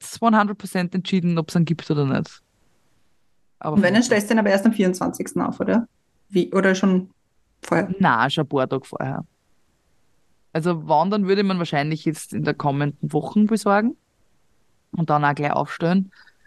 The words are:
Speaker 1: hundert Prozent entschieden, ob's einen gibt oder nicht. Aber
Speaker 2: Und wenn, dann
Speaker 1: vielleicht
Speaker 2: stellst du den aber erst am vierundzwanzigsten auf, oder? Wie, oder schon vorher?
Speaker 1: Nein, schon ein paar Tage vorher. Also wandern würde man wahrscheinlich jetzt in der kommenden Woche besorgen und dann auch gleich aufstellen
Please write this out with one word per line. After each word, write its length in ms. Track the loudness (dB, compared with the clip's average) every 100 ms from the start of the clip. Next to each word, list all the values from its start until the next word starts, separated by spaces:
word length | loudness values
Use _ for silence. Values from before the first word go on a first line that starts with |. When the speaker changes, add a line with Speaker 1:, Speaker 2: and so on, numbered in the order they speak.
| -18 -2
Speaker 1:
hundert 360 | 2 2 2 -4
Prozent 360 | -6 -4 -4
entschieden, 440 | -4 -2 -2 0 -2
ob's 160 | 0 0
einen 80 |
gibt 240 | 0 0 -2
oder 140 | -2
nicht. 360 | 0 0 -4 -10 _ _ _ _ _ _ _ _ _ _ _ _
Aber 160 | -2 2
Speaker 2:
Und 60 |
wenn, 120 | 4
dann 80 | 2
Speaker 1:
vielleicht 40 | 2
Speaker 2:
stellst 240 | 0 2
du 40 |
den 40 | 0
aber 100 | 2
erst 160 | 4 2
am 60 |
vierundzwanzigsten 680 | 2 0 0 -4 -6 -2 0
auf, 200 | -2 -4
oder? 260 | 0 0 -2 _ _ _ _
Wie, 220 | 0 0
oder 220 | 2 2
schon 360 | 2 2 2 -2 _ _ _ _ _
vorher? 320 | -2 -2 0 0
Speaker 1:
Nein, 280 | 2 2 2
schon 140 | 0
ein 40 | -2
paar 200 | -2 -2
Tage 160 | -4
vorher. 400 | -8 -8 -6 -6 -10 _ _ _ _ _ _ _ _ _ _ _ _
Also 360 | -4 -2 -2 0
wandern 400 | 2 2 0 2
würde 160 | 2
man 140 | 2 0
wahrscheinlich 460 | -2 -2 -2 -2
jetzt 280 | -4 -6 -8
in 100 | -4
der 120 | -4
kommenden 580 | -2 -2 -2 -2 -4 -4
Woche 320 | -4 -2 0
besorgen 520 | 2 0 2 2 0 -6 _ _ _ _ _ _ _ _ _
und 200 | -6 0
dann 140 | 2
auch 100 | 2
gleich 180 | 0 -2
aufstellen 580 | -2 -4 -4 0 0 0 -8 -20 _